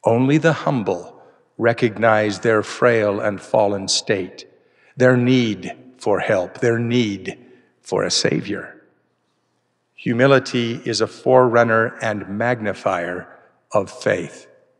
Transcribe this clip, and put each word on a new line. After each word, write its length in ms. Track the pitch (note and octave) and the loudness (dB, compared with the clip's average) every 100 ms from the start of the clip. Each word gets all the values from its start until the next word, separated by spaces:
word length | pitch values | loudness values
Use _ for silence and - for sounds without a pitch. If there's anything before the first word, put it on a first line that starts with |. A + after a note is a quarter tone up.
| - | 2
Only 320 | A#2 C3 D#3 | 2 2 2
the 160 | D#3+ | 2
humble 680 | D3 - C3 G2+ F2 - - - _ _ - | 0 -2 -2 -2 -4 -8 -20 -20 _ _ -2
recognize 800 | A2+ A#2 A#2+ G#2+ A2+ G#2+ G#2+ F#2+ | 0 2 -2 2 2 4 2 0
their 240 | A#2+ A2 | 2 2
frail 560 | G#2 - B2 A#2 G#2 G2+ | 0 0 2 2 0 0
and 220 | A2+ F#2+ | -4 -6
fallen 480 | - A#2+ G2+ G2+ F#2+ | -2 0 2 0 -4
state, 560 | - - G2+ F2+ - - _ _ _ _ - | -4 -2 -4 -4 -14 -20 _ _ _ _ 0
their 220 | B2+ B2+ | 2 4
need 580 | B2 C3 A2+ F#2+ F2+ - - _ | 2 2 0 -4 -10 -14 -20 _
for 240 | A2+ F#2+ | -2 0
help, 380 | - G2+ F2 - | 0 -2 -2 -2
their 200 | B2 A#2 | -2 0
need 580 | A#2 B2 A2 G2 F#2 - - - _ _ | 0 0 0 -4 -10 -14 -20 -20 _ _
for 220 | - - | -6 -4
a 80 | F#2 | -2
Savior. 680 | - - D3+ - G2 - - _ _ _ _ _ _ _ _ _ _ _ - | 0 0 -2 -4 -10 -12 -20 _ _ _ _ _ _ _ _ _ _ _ -10
Humility 840 | - A#2 C3+ C3+ C3 B2 A#2 A#2+ - | -4 2 4 4 2 -4 -4 -6 -6
is 160 | G#2+ | -2
a 60 | G#2+ | -4
forerunner 920 | - - B2+ B2+ A#2 A#2 A2+ A2+ - | -4 4 4 6 4 4 2 0 -4
and 280 | A2+ G#2 F#2 | -6 -6 -8
magnifier 1000 | G#2 A#2+ A#2+ G#2+ F#2 G2+ F#2 E2+ F2+ - - _ _ _ | -4 -2 -2 -4 -4 -2 -2 -4 -8 -12 -20 _ _ _
of 180 | G#2 G2 | -4 -4
faith. 560 | - - F#2+ D2 - - _ _ | -4 -2 -2 -4 -14 -20 _ _